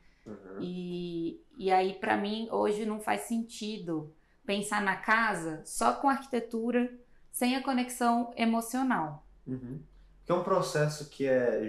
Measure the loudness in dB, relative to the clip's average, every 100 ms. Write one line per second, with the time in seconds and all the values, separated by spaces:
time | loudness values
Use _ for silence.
0 | -20 _ -16 -16 -12 -8 -8 -6 -6 -6
1 | -4 -4 -6 -8 -14 -4 2 4 2 -2
2 | 0 0 0 -2 -2 0 2 2 -2 -2
3 | -2 -2 0 -2 -2 -6 -6 -6 -4 -4
4 | -6 -14 _ _ -4 -2 0 0 0 0
5 | 2 4 4 0 -4 -6 -8 2 2 4
6 | 2 2 0 -4 -2 -2 0 2 0 -4
7 | -20 -20 -14 0 0 2 0 0 0 0
8 | 2 2 0 0 2 2 0 0 2 0
9 | -2 -6 -16 -18 -10 -8 -8 -12 -14 -20
10 | -20 -12 -2 0 4 2 2 2 2 0
11 | -10 -2 2 4 4 2